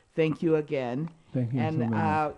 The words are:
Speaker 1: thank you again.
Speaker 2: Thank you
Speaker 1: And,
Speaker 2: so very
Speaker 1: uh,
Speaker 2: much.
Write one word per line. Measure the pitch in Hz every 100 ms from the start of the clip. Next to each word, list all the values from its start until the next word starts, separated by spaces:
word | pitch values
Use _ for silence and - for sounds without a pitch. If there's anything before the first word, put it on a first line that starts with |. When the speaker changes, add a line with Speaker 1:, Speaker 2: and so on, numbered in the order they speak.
| _ -
Speaker 1:
thank | 160 147
you | 170 156
again. | 147 147 123 123 165 - -
Speaker 2:
Thank | 131 120
you | 127
Speaker 1:
And, | 156
Speaker 2:
so | 156 113
very |
Speaker 1:
uh, | 113 160 156
Speaker 2:
much. | 151